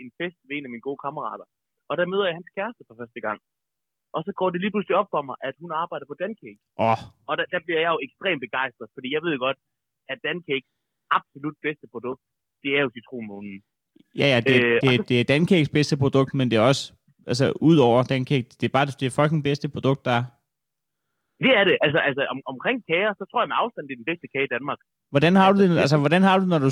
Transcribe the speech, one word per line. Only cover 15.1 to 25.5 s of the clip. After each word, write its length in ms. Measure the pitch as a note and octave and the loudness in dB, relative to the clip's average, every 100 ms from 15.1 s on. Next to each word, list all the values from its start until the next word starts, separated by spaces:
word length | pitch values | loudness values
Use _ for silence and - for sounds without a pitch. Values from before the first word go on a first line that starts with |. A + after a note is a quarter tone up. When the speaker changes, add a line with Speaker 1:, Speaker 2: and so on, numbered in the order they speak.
| B2 | 0
Speaker 2:
er 40 | A#2 | 2
Dancakes 360 | C#3+ F3 F3+ C#3 D3+ | 2 4 2 4 0
bedste 180 | C#3+ C#3+ | 0 0
produkt, 280 | C#3 C3+ C3 | 2 2 2
men 120 | C3+ B2 | 0 2
det 60 | A2+ | 4
er 80 | B2 | 4
også, 120 | C3+ - _ _ _ - | 2 -4 _ _ _ -6
altså, 140 | A#2+ B2 - D#3 | 0 0 4 6
ud 80 | D#3 A#2+ | 6 6
over 160 | A#2+ | 4
Dancake, 440 | A#2+ C3 B2+ C#3 - _ | 2 -2 0 -2 -2 _
det 60 | A#2 | 0
er 40 | C3 | 0
bare, 80 | C#3+ | 0
det 200 | - C3 | -2 -2
er 80 | - | 0
fucking 220 | D3 D#3 C#3 | 2 2 0
bedste 180 | C#3+ D3 - | -2 -4 -2
produkt, 260 | C3+ C3+ C3 | 0 0 0
der 60 | A#2+ | 0
er. 40 | B2 _ _ _ _ _ _ _ _ _ _ _ G3 | -2 _ _ _ _ _ _ _ _ _ _ _ 2
Speaker 1:
Det 60 | A3 | 4
er 40 | F#3+ | 4
det. 60 | C3+ D3+ | 2 2
Altså, 140 | D#3 C#3+ | 0 0
altså 140 | C3+ B2+ | -2 -4
om-, 120 | C3 - | -6 -10
omkring 240 | B2+ G3 B3+ - | -8 -6 -6 -2
kager, 240 | E3+ G#3+ G3 | -2 -2 -4
så 40 | F#3+ | -6
tror 100 | A#3 | -4
jeg 80 | F#3 | -2
med 60 | B2+ | -2
afstand, 200 | A#3 - C#3 | -4 -6 -12
det 60 | |
er 80 | B2 | -8
den 60 | A#2 | -6
bedste 160 | E3 - | -8 -6
kage 120 | C3+ C#3 | -6 -4
i 40 | A#2+ | -4
Danmark. 240 | C#3 A#2+ _ _ _ | -6 -10 _ _ _
Speaker 2:
Hvordan 220 | C#3 D#3+ F#3+ | 2 4 6
har 120 | F#3+ | 6